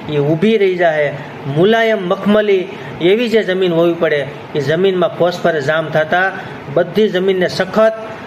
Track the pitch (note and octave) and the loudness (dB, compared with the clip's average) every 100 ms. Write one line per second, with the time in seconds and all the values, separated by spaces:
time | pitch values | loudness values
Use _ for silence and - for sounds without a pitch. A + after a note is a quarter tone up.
0 | - D3 C#3+ D#3+ G#3+ A3 G3 F3 E3+ D#3 | -4 -2 0 2 2 4 2 2 2 2
1 | C#3+ - - - C3+ D3 G3 A3+ A3+ G#3+ | -2 -4 -12 -10 -4 2 2 4 2 0
2 | F3+ F#3+ G3+ G#3+ G#3+ F#3+ E3+ - - - | -2 -2 2 2 2 0 -2 -10 -14 -2
3 | E3+ A3 A#3+ A3 F3+ F#3 F#3 E3 E3+ E3+ | 2 2 2 0 0 0 0 2 2 2
4 | D#3+ D3 C3+ - - D3+ C3+ D#3+ G3 F3+ | 0 0 -2 -10 -8 -4 -2 2 2 2
5 | D#3+ - E3+ F3 F3 D#3+ C3+ D#3+ D#3 D#3 | -2 2 0 2 -2 0 0 -2 0 -2
6 | D#3 F3 F#3+ F#3+ - - - C#3+ F3 F#3+ | 0 0 0 -4 -12 -14 -4 -2 0 2
7 | G#3+ F3+ F#3+ F#3 F3 - F#3 G#3 A3 - | 2 2 0 0 0 -2 -2 2 2 0
8 | - - | -10 -14